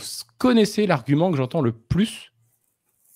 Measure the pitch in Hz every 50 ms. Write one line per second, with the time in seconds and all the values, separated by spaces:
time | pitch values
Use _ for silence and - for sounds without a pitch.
0 | - - - - - _ _ - - 254 247 226 208 202 - 214 208 190 165 131
1 | - - 143 147 170 190 170 123 120 123 - 170 139 117 117 - _ - - 165
2 | 220 220 - - - - _ _ _ _ _ _ _ _ _ _ _ _ _ _
3 | _ _ _